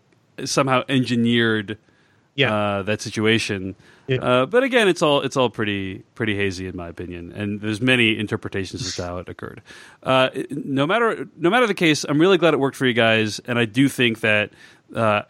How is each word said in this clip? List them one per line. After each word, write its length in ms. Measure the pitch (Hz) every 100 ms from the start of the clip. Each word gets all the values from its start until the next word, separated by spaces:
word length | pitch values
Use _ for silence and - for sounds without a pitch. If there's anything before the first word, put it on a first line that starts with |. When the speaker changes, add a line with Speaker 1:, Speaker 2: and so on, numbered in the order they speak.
| _ _ _ -
Speaker 1:
somehow 400 | 135 - 139 127 -
engineered, 880 | 135 113 120 117 120 113 110 101 107 _ _ _ _ _ -
Speaker 2:
Yeah. 180 | 127
Speaker 1:
uh, 280 | 107 104 101
that 180 | 95 107
situation. 760 | 110 113 110 113 - 101 95 95 - - -
Speaker 2:
Yeah. 120 | 131
Speaker 1:
Uh, 280 | 127 123 135
but 160 | 233
again, 240 | 262 247 208
it's 160 | 170
all, 180 | 156 143
it's 140 | 131 139
all 140 | 120
pretty, 540 | 107 107 101 95 92 -
pretty 220 | - 110 101
hazy 320 | 101 90 92
in 80 | 87
my 120 | 85
opinion, 440 | 82 90 87 85
and 280 | - 101 101
there's 200 | 104 107
many 360 | 127 127 113 107
interpretations 720 | 107 110 104 101 92 92 92
as 80 | -
to 80 |
how 140 | 90 90
it 100 | 87
occurred. 320 | - - - - - - -
Uh, 260 | - 131 131 131 -
no 360 | 143 - 135 180
matter, 420 | 214 226 - - -
no 140 | 170
matter 160 | 233 233
the 80 |
case, 300 | 196 170 147 -
I'm 120 | 147
really 180 | 175 190
glad 160 | 165
it 60 | 147
worked 160 | 139 -
for 100 | 131
you 60 |
guys, 460 | 117 113 110 110 - -
and 120 | 117
I 60 |
do 240 | 117 104 139
think 320 | - 120 110
that, 300 | 113 107 101 - - - -
uh, 300 | 117 113 104